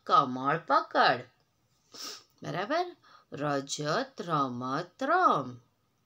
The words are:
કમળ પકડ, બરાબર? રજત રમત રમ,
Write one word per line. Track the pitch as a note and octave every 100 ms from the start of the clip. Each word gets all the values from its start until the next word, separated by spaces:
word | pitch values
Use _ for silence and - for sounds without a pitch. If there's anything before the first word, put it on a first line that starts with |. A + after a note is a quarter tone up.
કમળ | - E3+ C3 B2+ C#3 D#3+
પકડ, | - D#4 - C#4 F#3+ A#2+ - _ _ _ _ _ _ - - - - _
બરાબર? | D#3 E3 G#3 E4 F4+ - _ - _
રજત | - D3 C#3 C#3 - D3 G3+ C4+ -
રમત | E3+ D3+ C3+ A#2+ B2+ C#3+ F3+ -
રમ, | C4+ F4+ D#4+ E3+ B2 A#2+ _ _ _ _